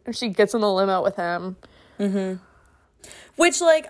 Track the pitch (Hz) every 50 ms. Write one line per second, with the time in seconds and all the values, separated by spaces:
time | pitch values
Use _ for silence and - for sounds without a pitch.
0 | _ - 226 - 247 226 180 - 208 202 - 233 208 208 190 185 196 196 190 185
1 | - - 190 - 175 170 175 175 180 185 185 - - - _ - - _ _ -
2 | 202 202 190 202 190 190 185 180 - _ _ _ _ _ _ _ _ _ _ _
3 | - - - - - - _ - 330 349 - - 349 330 320 311 311 -